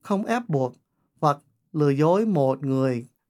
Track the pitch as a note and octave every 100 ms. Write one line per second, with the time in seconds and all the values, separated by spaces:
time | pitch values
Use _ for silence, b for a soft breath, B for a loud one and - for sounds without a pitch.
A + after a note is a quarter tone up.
0 | - G3 A3+ A#3 A#3+ C#3+ C3 - _ _
1 | _ _ D#3 C#3+ _ _ _ D#3 D3 C#3
2 | D#3 F#3+ A3 F3 C3+ C3 C#3 C3+ C3 A#2+
3 | A#2+ _